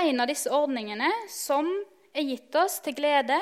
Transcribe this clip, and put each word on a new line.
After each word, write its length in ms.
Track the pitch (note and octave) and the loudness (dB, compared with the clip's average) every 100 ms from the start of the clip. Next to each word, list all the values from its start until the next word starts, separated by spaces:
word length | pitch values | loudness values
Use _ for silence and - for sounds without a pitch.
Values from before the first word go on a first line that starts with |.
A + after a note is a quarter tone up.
en 160 | E4+ B3+ | 2 2
av 100 | A#3+ | 0
disse 200 | D4 - | -2 0
ordningene 600 | C#4 D4 B3+ G#3 G#3 C#4+ A4+ G#4 | 2 2 -2 -6 -2 0 0 -4
som 380 | - - C#4+ D#4+ F#4+ G4+ _ _ | -8 -2 0 0 -2 -6 _ _
er 140 | C#4 C#4+ | -6 -4
gitt 260 | B3+ - | -6 -2
oss 240 | D4+ F#4+ - | 0 0 0
til 160 | - | -8
glede 460 | C#4+ D4 C#4+ A#3+ D4 | -2 2 2 2 0